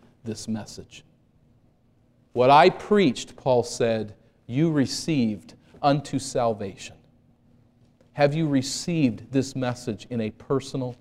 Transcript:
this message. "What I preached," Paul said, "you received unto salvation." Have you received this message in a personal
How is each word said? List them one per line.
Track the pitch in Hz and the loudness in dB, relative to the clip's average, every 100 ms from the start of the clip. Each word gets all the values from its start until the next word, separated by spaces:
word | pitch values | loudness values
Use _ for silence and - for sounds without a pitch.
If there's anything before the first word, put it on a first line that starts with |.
| _ _ 113 | _ _ -12
this | 107 - | -10 -8
message. | 110 110 - - - - _ _ _ _ _ _ _ _ _ _ _ _ | -8 -10 -18 -20 -20 -20 _ _ _ _ _ _ _ _ _ _ _ _
"What | 120 123 | 2 6
I | 143 180 | 8 8
preached," | 180 - 214 185 - - - | 4 2 4 4 2 -6 -6
Paul | 143 127 | 0 2
said, | 113 - 117 113 104 - _ _ - | 0 0 0 0 -4 -14 _ _ -6
"you | 123 165 | 0 2
received | 151 123 - - 151 117 101 - - _ - | 2 0 -2 -2 0 0 -2 -12 -20 _ -2
unto | 147 143 - 139 | 0 0 -2 -6
salvation." | - 131 117 104 101 90 - - _ _ _ _ _ _ _ _ _ _ _ | -4 -2 -2 -2 -8 -12 -18 -20 _ _ _ _ _ _ _ _ _ _ _
Have | - 147 151 | 0 0 2
you | 160 | 0
received | 139 123 - - 170 135 107 - | 0 -2 -6 -4 0 0 -2 -4
this | 135 131 131 | -2 -2 -4
message | 127 123 - 101 - | -6 -6 -8 -10 -8
in | 120 | -6
a | 110 | -6
personal | - - 135 131 139 127 120 | -8 -4 -4 -4 -8 -8 -12